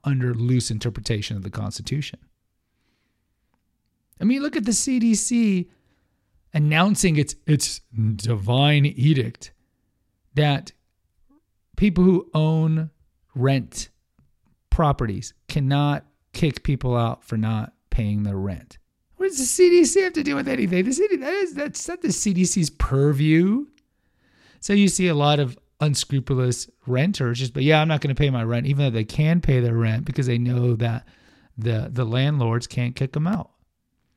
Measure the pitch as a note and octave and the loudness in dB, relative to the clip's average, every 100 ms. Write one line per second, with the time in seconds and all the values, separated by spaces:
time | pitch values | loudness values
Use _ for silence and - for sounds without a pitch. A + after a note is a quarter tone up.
0 | C#3+ C3 B2 A#2 A#2+ B2+ - G#2+ A#2 G#2 | -2 -2 -2 -2 0 0 0 -4 -6 -6
1 | G#2+ A2 - G#2 F#2+ G#2+ G#2 - - C#3 | -4 -4 -4 -8 -8 -8 -8 -8 -6 -6
2 | - - _ _ _ _ _ _ _ _ | -8 -14 _ _ _ _ _ _ _ _
3 | _ _ _ _ _ _ _ _ _ _ | _ _ _ _ _ _ _ _ _ _
4 | _ - G3 C4+ D4 E4 A3 G#3+ C#4 B3+ | _ -2 0 0 0 -2 -2 -2 0 0
5 | A3+ G#3 - A#3+ G#3+ F#3 F3+ _ _ _ | 2 2 0 0 2 0 -4 _ _ _
6 | _ _ _ _ _ D3+ D3+ D#3 G3 G3+ | _ _ _ _ _ 0 2 4 2 2
7 | F3+ D3 C#3 - - D3 - - - A2+ | 2 2 -2 -4 0 0 0 -10 -10 -2
8 | A2 G2+ A2+ G#2+ G#2+ B2+ C#3+ D3 C#3+ C3+ | -2 -2 -2 -2 0 2 4 4 2 2
9 | C#3+ C#3 A#2+ - - _ _ _ _ _ | 2 2 0 -8 -20 _ _ _ _ _
10 | _ _ _ C#3+ D3 C#3 - - _ _ | _ _ _ 0 0 0 -6 -20 _ _
11 | _ _ _ D4 _ _ _ - G#3 E3+ | _ _ _ _ _ _ _ 0 0 4
12 | F#3 E3+ E3 D#3 D#3 D#3+ D#3+ D#3+ D#3+ _ | 4 4 0 -2 0 0 0 0 -4 _
13 | _ _ _ B2+ C3+ C3+ - - - _ | _ _ _ -2 0 0 -2 -12 -14 _
14 | _ _ _ _ _ _ - - D3+ C#3 | _ _ _ _ _ _ -2 0 2 0
15 | A#2 F#2+ - _ - D3+ C3+ C#3+ D3 C#3+ | -2 -6 -10 _ -6 -2 0 2 0 -2
16 | - _ _ - D#3+ - - C3+ B2+ A#2+ | -8 _ _ -2 -2 -2 -2 -2 0 0
17 | A#2 - - A2 A2 A2 A#2 _ - - | 0 -4 -6 -4 -2 -4 -6 _ -4 -2
18 | G#2 G#2 G#2 G2 G2 F2+ - - _ _ | 0 -2 -2 -4 -6 -8 -14 -20 _ _
19 | _ - F#4+ C#4 B3 - F4+ F4 D4 G4 | _ -6 -4 -2 -2 4 6 6 4 2
20 | F#4 D#4+ C#4+ C#4 C4+ B3+ G3 F3+ G3+ C#4 | 0 -2 -2 -2 -2 -2 0 0 0 0
21 | G#4 D#4 C4+ G4 F4+ C#4+ D4 - - F4 | 0 0 -2 -4 -4 -6 -8 -8 -10 -6
22 | E4 - G#3 F3+ F3 F#3+ D3+ - - C3+ | -4 -2 0 0 0 0 -2 -2 -2 2
23 | C#3+ C#3+ D#3 D#3+ F#3+ A#3+ D4 _ _ _ | 2 2 4 4 4 0 -4 _ _ _
24 | _ _ _ _ _ - - G3+ G3 - | _ _ _ _ _ -10 0 4 4 4
25 | F3+ D3 D3 D3 C3 - _ - D3+ C3+ | 0 2 2 2 0 -6 _ -2 -2 0
26 | - C#3 B2 B2+ B2 A#2+ - _ - B2+ | -2 -2 0 0 0 -2 -8 _ -4 0
27 | - - B2 A#2+ B2+ C#3 C#3+ D#3 D#3+ D3+ | 0 0 -2 -2 -4 0 2 4 2 0
28 | C#3+ C3+ C#3+ B2+ A2+ A#2+ C#3 C#3+ C#3 A2+ | 0 0 0 0 -2 -2 0 0 0 0
29 | A2 - D#3 E3+ D#3 B2+ A#2+ A#2 A#2 A2+ | -2 0 2 2 2 2 2 2 0 -2
30 | C#3+ C#3+ B2 A#2 B2 B2 B2 A2+ A#2+ A#2 | -4 -4 -2 0 0 0 0 0 -2 -4
31 | - _ _ _ _ - A#2 A2 - B2 | -10 _ _ _ _ -8 -4 -2 -4 -4
32 | A2+ B2 C#3+ D3 A#2 A#2+ - - B2 - | -2 0 0 0 0 -2 -4 -4 -4 -4
33 | C3+ D3+ E3 G#3+ - _ _ _ _ _ | -4 -2 -2 -4 -8 _ _ _ _ _
34 | _ | _